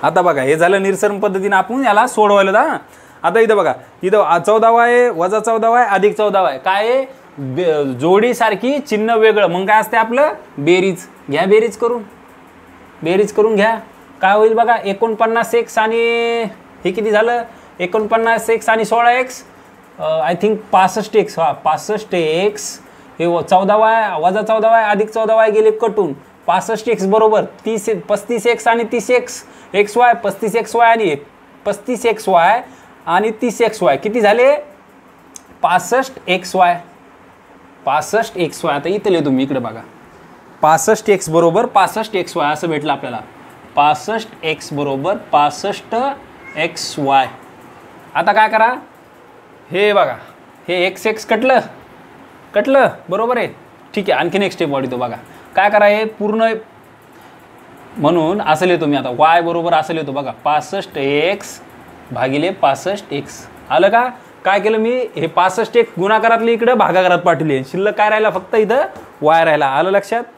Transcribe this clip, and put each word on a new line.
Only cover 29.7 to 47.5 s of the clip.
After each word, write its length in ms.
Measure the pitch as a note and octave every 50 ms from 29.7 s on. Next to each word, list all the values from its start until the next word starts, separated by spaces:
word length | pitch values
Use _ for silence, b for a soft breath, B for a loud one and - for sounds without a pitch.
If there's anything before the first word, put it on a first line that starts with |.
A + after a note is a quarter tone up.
| -
एक्स 240 | F#3+ G#3 G3+ - A#3+
वाय, 160 | A#3+ A#3+ A#3
पस्तीस 1900 | A3+ - G3+ F#3 - - A3 F#3 A#3 A3+ A3+ - A#3 A#3 A3+ A3+ A#3 A3 F3 D3 C#3 - - _ - - - - - - G3+ G3+ G3 - - B3+ G#3 -
एक्स 220 | A#3 A3 G#3+ - -
वाय 340 | F#3+ E3+ E3 F3+ G#3+ A#3+ B3+ B B B B B B B -
आणि 260 | - E3 F#3 G#3+ A3 A3 -
तीस 200 | - B3 G3 -
एक्स 220 | A#3 A3 A3 - F3+
वाय, 140 | E3 C#3 C3+
किती 240 | - G#3+ G#3 B3
झाले, 340 | G#3+ G3+ G#3 A#3 B3 C4+ D4 D4 D4 - - - - _ - - _ - - _ _ - - - _ _ - -
पासष्ट 580 | - E3 F3 F3+ E3+ - A#3 B3+ C4+ C4+ - - - -
एक्स 280 | F3+ F#3 F3+ - -
वाय, 240 | - - - F3 E3+ - - - - - - - - - - - _ _ _ - - - - - - -
पासष्ट 520 | C#3 C3+ D#3 D3+ - - G#3+ A3 A3 - F#3
एक्स 280 | F3 D3+ - - -
वाय. 100 | E3 D3
आता 140 | C#3+ C#3 D#3+
इथं 200 | F#3+ G#3+ G3+ G#3+
लिहितो 200 | F#3 E3 D3 C#3+
मी, 140 | C3 C3 C3+
इकडे 160 | C3+ C#3+ C3+
बघा, 220 | A#2 A2 A2 A2+ - - - - - - - - - - - - - - - -
पासष्ट 480 | - D3+ D#3+ D#3+ - - A3 G#3 - -
एक्स 200 | G3+ F#3 - D#3+
बरोबर 360 | D#3 E3+ E3+ E3+ E3 G3 A#3+
पासष्ट 500 | A#3+ - G3 F#3+ - - G#3+ A3 A3 -
एक्स 220 | F#3 F3 - - E3+
वाय 160 | D3+ C#3+ D#3
असं 140 | D3+ - E3+
भेटलं 240 | D#3+ D3+ D3 D#3
आपल्याला, 280 | C#3+ C3+ - B2+ A#2+ A2 - - - - - - - - - - -
पासष्ट 540 | - C#3+ D3+ D3+ D3+ - - A3 A3+ A3 - - - -
एक्स 300 | D#3+ D#3+ - - - D#3
बरोबर 440 | C#3+ C#3+ C#3+ C3+ C3+ C#3 F3 G3+ -
पासष्ट 800 | - - - D3+ D3 D3 C#3+ - - G3+ F#3+ - - - - A3+ B3+ C#4 C#4 - - - - - - - -
एक्स 400 | D3+ D#3 E3+ E3 - - - - -
वाय. 280 | D3 C3+ C3+ C3+ C3 A#2+ - - - -